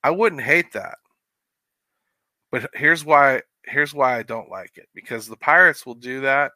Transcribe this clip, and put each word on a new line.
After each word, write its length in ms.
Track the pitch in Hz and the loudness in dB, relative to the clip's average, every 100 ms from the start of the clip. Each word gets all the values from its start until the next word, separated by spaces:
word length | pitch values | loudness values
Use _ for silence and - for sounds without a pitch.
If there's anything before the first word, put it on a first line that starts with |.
I 80 | 139 | 0
wouldn't 300 | 175 220 151 | 0 -2 -2
hate 320 | 120 165 170 | 0 0 0
that. 240 | 104 92 - _ _ _ _ _ _ _ _ _ _ _ _ _ _ _ | -10 -12 -18 _ _ _ _ _ _ _ _ _ _ _ _ _ _ _
But 180 | 131 127 | -8 -8
here's 300 | - 147 165 | -2 0 0
why, 380 | 151 147 139 131 - _ | 4 6 6 2 -6 _
here's 300 | - 139 147 | -6 -4 -4
why 240 | 147 131 120 | 0 0 -2
I 60 | |
don't 260 | 113 117 - | -8 -12 -12
like 280 | 95 90 - | -18 -18 -20
it. 100 | _ | _
Because 340 | 95 104 117 110 | -20 -12 -12 -12
the 80 | 110 | -4
Pirates 500 | - 165 180 143 127 | 2 6 4 2 -14
will 100 | 117 | -16
do 260 | 123 131 | -12 -6
that 300 | 135 139 143 | -2 0 -2